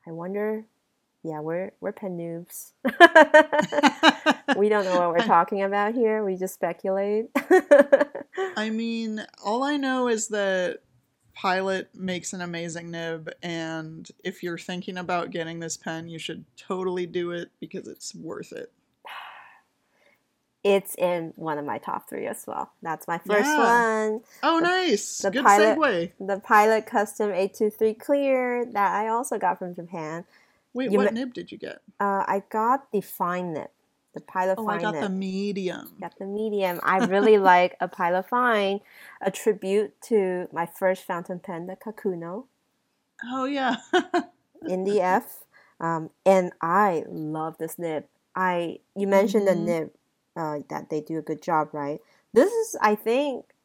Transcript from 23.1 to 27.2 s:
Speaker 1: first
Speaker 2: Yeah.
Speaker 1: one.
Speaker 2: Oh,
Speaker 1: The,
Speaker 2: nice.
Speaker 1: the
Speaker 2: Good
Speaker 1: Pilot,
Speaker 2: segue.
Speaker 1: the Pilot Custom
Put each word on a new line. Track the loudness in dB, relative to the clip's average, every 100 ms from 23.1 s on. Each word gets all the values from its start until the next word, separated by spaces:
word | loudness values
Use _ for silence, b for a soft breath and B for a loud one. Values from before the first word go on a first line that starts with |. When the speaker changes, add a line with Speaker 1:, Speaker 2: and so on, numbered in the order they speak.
| -6
Speaker 1:
first | 0 2 4
Speaker 2:
Yeah. | 2 4 4 4 0 -2
Speaker 1:
one. | -4 B B
Speaker 2:
Oh, | 0 2
Speaker 1:
The, | 2
Speaker 2:
nice. | 2 2 0 -2 -4
Speaker 1:
the | -2
Speaker 2:
Good | 4 6
Speaker 1:
Pilot, | 8 6 4
Speaker 2:
segue. | 2 0 -4 _
Speaker 1:
the | -6 -6
Pilot | 4 6 6 2 0
Custom | -2 -2 -2